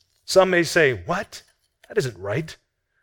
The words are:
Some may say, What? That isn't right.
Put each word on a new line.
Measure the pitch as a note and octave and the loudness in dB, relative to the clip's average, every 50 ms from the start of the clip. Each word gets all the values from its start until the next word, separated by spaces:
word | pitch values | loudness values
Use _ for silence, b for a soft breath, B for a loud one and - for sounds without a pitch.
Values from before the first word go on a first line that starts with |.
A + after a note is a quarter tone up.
| _ _ _ _ _ | _ _ _ _ _
Some | - - F#3+ F#3 F#3 | 2 4 4 4 6
may | F#3 F3 E3+ | 4 0 0
say, | - - F3 D#3+ C#3 B2 | 2 2 2 4 4 2
What? | G2 F2 - E3+ F#3 A3 - - - - _ _ _ _ _ _ _ _ - | -2 -4 -6 -6 -6 -8 -10 -16 -20 -20 _ _ _ _ _ _ _ _ -6
That | - C#3+ | -4 -4
isn't | C3+ B2+ A2 - | -4 -4 -6 -8
right. | F#2+ G2 G#2 C#3 D#3+ D#3+ - - _ _ _ _ _ _ _ _ | -8 -6 -4 -4 -6 -8 -12 -18 _ _ _ _ _ _ _ _